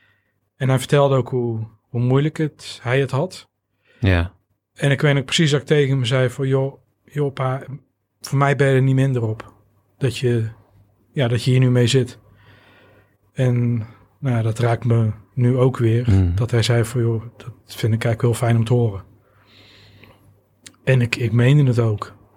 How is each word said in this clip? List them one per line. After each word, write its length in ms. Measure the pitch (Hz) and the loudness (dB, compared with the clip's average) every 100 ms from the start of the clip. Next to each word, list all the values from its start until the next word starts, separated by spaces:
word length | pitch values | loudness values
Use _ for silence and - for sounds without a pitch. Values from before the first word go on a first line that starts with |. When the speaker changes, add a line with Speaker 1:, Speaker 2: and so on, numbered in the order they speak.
| _ _ _ _ _ - | _ _ _ _ _ -6
Speaker 1:
En 120 | 131 | -2
hij 100 | 131 | -2
vertelde 380 | - 143 143 135 | 0 2 4 2
ook 120 | 123 | -2
hoe, 380 | 127 120 113 113 _ _ | -4 -4 -6 -10 _ _
hoe 120 | 120 | -4
moeilijk 360 | 123 135 151 156 | 0 0 0 -4
het, 420 | 151 - - - | -6 -8 -18 -10
hij 180 | 117 131 | -4 -2
het 100 | 131 | -2
had. 380 | 135 185 - - _ _ _ _ _ | -4 -6 -10 -20 _ _ _ _ _
Speaker 2:
Ja. 320 | 98 87 87 - _ _ _ | 0 0 -2 -8 _ _ _
Speaker 1:
En 160 | - 143 | -4 -2
ik 100 | 139 | 2
weet 140 | 151 | 2
nog 100 | 139 | 0
precies 260 | 131 - 156 | -2 0 0
dat 100 | 143 | 0
ik 60 | - | 0
tegen 240 | 151 135 | 0 2
hem 100 | 139 | 0
zei 260 | 117 131 127 | 0 0 0
van, 180 | 135 135 | -2 -2
"Joh, 320 | 135 135 135 _ _ | -2 -2 -8 _ _
joh, 280 | _ 147 143 | _ -6 -6
pa, 300 | 135 131 131 - 139 _ _ _ _ | -4 -6 -6 -10 -18 _ _ _ _
voor 180 | - 135 | -4 0
mij 180 | 139 135 | 2 2
ben 120 | 139 | 2
je 60 | |
er 80 | 131 | 2
niet 120 | 131 | 2
minder 280 | 131 135 123 | 2 0 0
op 300 | 113 110 - _ _ _ _ - | -4 -6 -12 _ _ _ _ -6
dat 200 | 131 - | -4 -2
je, 300 | 123 120 110 - _ _ _ _ _ | -2 -2 -4 -10 _ _ _ _ _
ja, 160 | 151 120 | -4 -2
dat 160 | 120 | 0
je 60 | 131 | 2
hier 100 | 127 | 2
nu 100 | 127 | 4
mee 160 | 123 117 | 2 2
zit." 320 | 135 120 - _ _ _ _ _ _ _ _ _ _ _ | 0 -2 -8 _ _ _ _ _ _ _ _ _ _ _
En, 440 | - 127 123 120 120 107 - _ _ | -4 0 0 0 -2 -6 -14 _ _
nou 180 | 135 120 | -4 -2
ja, 60 | |
dat 160 | 113 110 | -2 -2
raakt 260 | 120 113 | -2 0
me 260 | 123 113 110 - - | 0 2 0 -4 -8
nu 220 | - 123 127 | -2 0 2
ook 200 | 131 120 | 2 2
weer. 280 | 117 117 | 0 2
Speaker 2:
Hmm. 300 | 120 98 90 90 | 2 2 2 0
Speaker 1:
Dat 140 | 117 | 0
hij 120 | 120 | 0
zei 220 | 107 120 | 2 0
van, 160 | 113 127 | 0 -2
"Joh, 220 | 117 113 113 - | -2 -2 -8 -18
dat 160 | - - - | -20 -20 -20
vind 280 | - 113 | -4 -2
ik 100 | 113 | 0
eigenlijk 160 | 120 113 | -2 0
heel 120 | 120 | -2
fijn 220 | 110 117 117 | 0 0 0
om 80 | |
te 80 | 113 | 2
horen." 320 | 123 117 95 - _ _ _ _ _ - - - - - _ _ _ _ _ - _ | 2 0 -4 -14 _ _ _ _ _ -20 -20 -20 -20 -20 _ _ _ _ _ -20 _
En 160 | - 131 | 0 0
ik, 160 | 117 - | 0 -2
ik 160 | 117 | 0
meende 320 | 117 120 147 | 2 4 4
het 140 | 135 120 | 4 2
ook. 380 | 113 104 - - _ | 0 -2 -8 -20 _